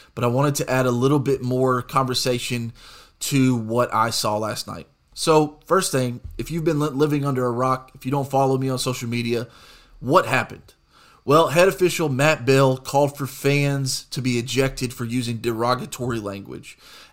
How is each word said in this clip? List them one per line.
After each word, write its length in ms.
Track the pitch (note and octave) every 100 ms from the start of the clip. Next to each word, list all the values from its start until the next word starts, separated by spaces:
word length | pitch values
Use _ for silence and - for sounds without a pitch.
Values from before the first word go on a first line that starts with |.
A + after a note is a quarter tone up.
| -
but 100 | -
I 40 | A#2+
wanted 280 | B2 D3 C#3+
to 140 | C#3+
add 160 | C3 B2+
a 60 |
little 280 | A#2+ C3 D3
bit 220 | B2+ C3
more 400 | B2 B2+ C3 B2+
conversation 880 | A#2+ C3+ B2+ B2 C3 B2 - B2 A#2 - - - - -
to 360 | - C#3 C3 B2
what 360 | A2 A#2 B2
I 180 | G#2+ A2+
saw 260 | - A2+ G#2+
last 280 | G#2+ G2+ -
night. 220 | F2+ - _ _
So 460 | - - D#3 D3+ - -
first 260 | F#3 F#3
thing, 300 | C3+ B2+ A#2+ - -
if 140 | A2+
you've 120 | D#3+
been 160 | D#3+ D3+
li-, 100 | D3+
living 360 | C3 D3+ D3 C#3
under 200 | C3 B2+
a 60 |
rock, 400 | A#2 C3 C3 - -
if 100 | C3
you 60 |
don't 180 | C#3+ C3+
follow 280 | C3+ C#3 C3+
me 120 | C3
on 100 | B2+
social 300 | B2+ B2 A#2+
media, 380 | A#2+ A#2 A#2 A#2+ - - - _ -
what 260 | A#2 F3 -
happened? 480 | B2+ A2 - - _ _ _ _ _ -
Well, 240 | D3+ D#3
head 180 | D#3 F#3+
official 400 | F#3 F3+ E3+ D#3+
Matt 380 | B2+ D3 D3+ B2
Bell 320 | C3+ C3+ C3
called 400 | - C#3 C#3+ -
for 100 | C3+
fans 800 | - C#3 C#3+ C#3+ C#3 C3+ - -
to 100 | -
be 160 | B2+ A#2+
ejected 560 | A#2+ B2 C3+ C3+ B2+
for 120 | - A#2+
using 320 | B2 A#2+ A#2
derogatory 840 | A#2 A2+ A#2+ B2 - - B2 A#2
language. 580 | G2+ G2 G2 B1+ C3 - - - -